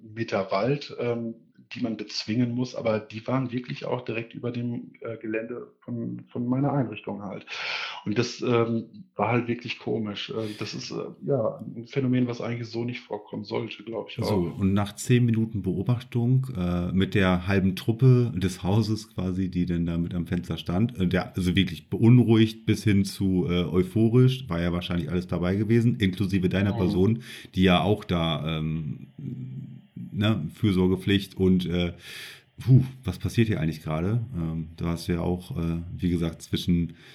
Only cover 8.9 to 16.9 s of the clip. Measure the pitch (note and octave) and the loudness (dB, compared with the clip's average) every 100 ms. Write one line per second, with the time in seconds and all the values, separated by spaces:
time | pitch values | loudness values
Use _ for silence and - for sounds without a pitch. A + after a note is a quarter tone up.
8.9 | - - - G#2+ A#2+ A#2+ A#2+ A#2+ - - | -14 -14 -4 0 0 0 -6 -6 -10 -6
9.9 | A2+ G#2+ G2 - A2+ A2 G#2 A2 - - | -4 -4 -6 -8 -6 -6 -8 -10 -8 -8
10.9 | A2 - - - C3+ G#2+ G#2 A2 A#2 A#2 | -8 -8 -10 -2 0 0 -4 -10 -12 -8
11.9 | C#3 B2+ B2+ B2 A#2+ A2 A#2+ A2+ A2+ A#2+ | -2 0 2 0 -2 -6 -6 -6 -6 -6
12.9 | A#2+ - G#2 - A2 G2+ A#2 A2+ - A2 | -8 -8 -10 -8 -10 -6 -6 -6 -10 -10
13.9 | A2+ G2+ - G#2 G2+ E2+ - G2 G2 G2+ | -8 -8 -6 0 0 0 0 2 2 0
14.9 | - - B2 A#2+ A2 A2+ G2+ F#2 F2+ G2 | -4 2 4 4 2 0 -2 -2 -2 0
15.9 | A#2+ - A#2+ A#2+ C3 C3 F2+ F2+ F2 F2+ | -2 -2 -2 2 2 2 -2 -2 0 0